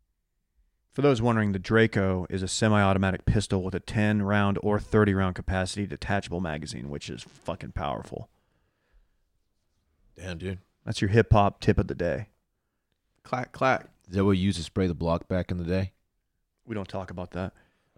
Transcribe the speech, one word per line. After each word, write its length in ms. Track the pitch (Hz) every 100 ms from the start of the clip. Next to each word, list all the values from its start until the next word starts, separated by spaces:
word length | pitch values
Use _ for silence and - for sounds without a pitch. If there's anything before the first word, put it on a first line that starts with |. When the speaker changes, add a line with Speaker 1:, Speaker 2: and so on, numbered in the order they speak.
| _ _ _ _ _ _ _ _ _
Speaker 1:
For 100 | -
those 180 | 143 117
wondering, 320 | 120 110 104
the 60 | 95
Draco 680 | - 113 113 107 95 92 87
is 120 | 92
a 60 | 92
semi-automatic 800 | - 110 104 98 98 98 90 -
pistol 360 | 107 - 98
with 120 | 92
a 60 | 90
ten 420 | - 110 107 104
round 360 | 98 104 101 98
or 160 | 104 104
thirty 320 | - 110 104
round 220 | 95 95
capacity 520 | 87 90 92 92 104 95
detachable 540 | 71 - 101 - 87
magazine, 480 | 85 78 76 - 69
which 220 | 71 -
is 120 | 64
fucking 500 | - - - 85 65
powerful. 580 | - 73 57 - - - _ _ _ _ _ _ _ _ _ _ _ _ _ _ _ _ _ _ -
Speaker 2:
Damn, 220 | 90 82
dude. 200 | 92 95 - _ 110
Speaker 1:
That's 160 | -
your 80 | 101
hip-hop 500 | 113 107 104 101 -
tip 160 | - 98
of 100 | 87
the 60 |
day. 340 | 71 85 67 101 _ _ _ _ _ _ _ _ _
Speaker 3:
Clack, 280 | - 127 -
clack. 360 | - 131 117 - _ -
Speaker 2:
Is 60 | 92
that 80 |
what 80 | 98 95
you 60 |
used 120 | 98 82
to 60 |
spray 220 | 78 - 92
the 80 |
block 340 | 73 82 85 -
back 220 | 92 -
in 80 | 90
the 60 |
day? 280 | 85 92 95 - _ _ _ _ _ _
Speaker 1:
We 100 | 120
don't 140 | 107 92
talk 220 | 98 92
about 220 | 92 90
that. 200 | 87 92 - _ _ _